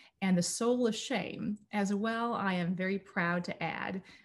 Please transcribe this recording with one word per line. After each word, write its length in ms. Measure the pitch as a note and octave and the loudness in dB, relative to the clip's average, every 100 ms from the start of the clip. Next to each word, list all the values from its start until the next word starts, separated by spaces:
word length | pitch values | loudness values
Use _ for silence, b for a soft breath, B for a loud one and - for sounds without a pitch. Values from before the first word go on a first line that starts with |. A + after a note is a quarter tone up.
| B - | B -4
and 160 | F#3+ F3+ | 2 4
The 40 | |
Soul 420 | F3 - A#3 B3 A#3+ | 2 0 2 4 2
of 80 | |
Shame. 640 | A3 - A#3 - - A3+ G#3 - | 0 -2 -2 -2 -4 -4 -4 -4
As 200 | G#3 G3 | -2 0
well, 420 | G3+ A3 A3+ A#3 | 2 0 0 0
I 200 | A3+ G3 | 0 0
am 220 | F3+ E3+ F3+ | 0 0 0
very 240 | F#3 G3 | 0 -2
proud 420 | - - F3 F3 F3 | -2 0 2 0 -2
to 140 | E3 | -4
add, 400 | E3 - - F#3+ - B | -4 -4 -4 -6 -10 B